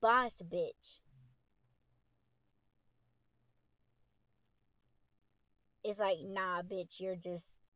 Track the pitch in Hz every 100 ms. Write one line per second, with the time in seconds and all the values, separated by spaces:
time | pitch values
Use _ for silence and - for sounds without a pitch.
0 | 226 240 240 - 170 175 160 - - -
1 | - 135 127 _ _ _ _ _ _ _
2 | _ _ _ _ _ _ _ _ _ _
3 | _ _ _ _ _ _ _ _ _ _
4 | _ _ _ _ _ _ _ _ _ _
5 | _ _ _ _ _ _ _ _ 214 196
6 | 196 170 185 190 185 175 180 190 170 -
7 | 190 185 180 175 - - _